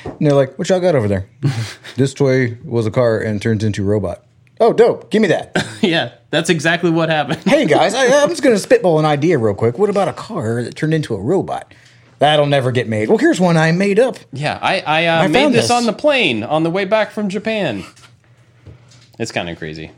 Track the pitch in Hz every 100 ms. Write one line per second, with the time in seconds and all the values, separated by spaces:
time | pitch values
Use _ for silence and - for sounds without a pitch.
0 | - - 147 139 135 - 180 185 180 147
1 | 104 98 98 - 143 113 107 - - -
2 | 135 - 139 131 120 117 165 117 107 131
3 | 120 110 110 104 117 107 107 101 98 104
4 | 95 - _ _ _ - 226 - 226 131
5 | - 208 208 135 - - - - 190 165
6 | 120 - - 151 170 170 156 170 175 165
7 | 160 156 147 165 196 294 214 135 165 233
8 | 254 285 294 330 269 208 - 233 180 156
9 | 156 143 160 151 110 101 113 127 208 202
10 | 175 - - 214 110 117 120 - 156 160
11 | 139 101 110 185 - 64 - - _ _
12 | _ - 143 151 143 143 123 123 110 107
13 | 110 208 330 220 180 165 160 170 202 196
14 | 254 - - 131 147 95 123 185 - 156
15 | 170 165 160 196 294 233 226 240 233 -
16 | 302 269 180 110 110 156 165 180 196 220
17 | 208 214 208 202 214 220 165 101 82 -
18 | - _ _ _ _ _ - - _ -
19 | _ - 117 123 87 82 78 78 78